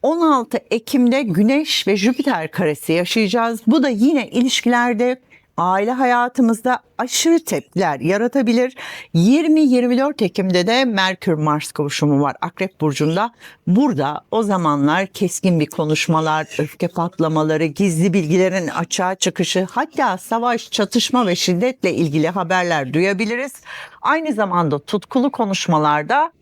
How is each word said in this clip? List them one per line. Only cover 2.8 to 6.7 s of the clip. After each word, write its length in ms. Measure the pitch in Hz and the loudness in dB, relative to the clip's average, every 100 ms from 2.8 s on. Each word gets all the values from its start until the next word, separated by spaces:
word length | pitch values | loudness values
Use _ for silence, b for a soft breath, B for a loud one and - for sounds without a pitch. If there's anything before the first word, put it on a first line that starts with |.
| - | -2
yaşayacağız. 680 | 165 175 - 208 233 233 226 - | -2 0 0 0 0 -2 -2 2
Bu 160 | 302 | 2
da 60 | 269 | 2
yine 400 | 214 254 302 214 | 2 2 2 -2
ilişkilerde, 920 | 226 254 - 240 240 240 214 247 254 b b b - | -2 0 0 0 2 0 0 -2 -2 b b b -4
aile 360 | 175 190 208 | 0 0 0
hayatımızda 840 | 254 262 240 247 247 233 220 254 | 0 2 2 0 2 2 2 -2